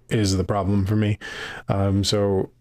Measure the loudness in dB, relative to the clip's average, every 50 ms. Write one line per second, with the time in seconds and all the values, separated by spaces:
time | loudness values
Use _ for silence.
0 | -8 -2 0 0 2 2 0 0 0 0 0 0 0 2 0 0 2 2 2 2
1 | 2 0 0 -2 -6 -12 -12 -12 -12 -12 -12 -8 -4 -2 0 0 2 2 2 2
2 | 0 0 0 2 2 2 2 0 -2 -4 -6 _